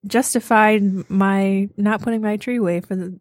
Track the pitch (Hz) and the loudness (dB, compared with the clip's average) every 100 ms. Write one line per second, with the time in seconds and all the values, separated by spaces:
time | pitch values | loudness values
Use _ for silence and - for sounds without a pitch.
0 | 202 226 269 247 - 220 214 214 202 190 | 0 -2 0 -4 2 4 4 4 2 -2
1 | - 190 196 196 196 196 202 - 208 214 | -4 0 2 2 2 0 -2 -2 -2 0
2 | 240 226 214 208 247 247 190 175 180 185 | -2 -2 -2 -4 -4 -2 0 -2 -4 -8
3 | 180 180 | -8 -12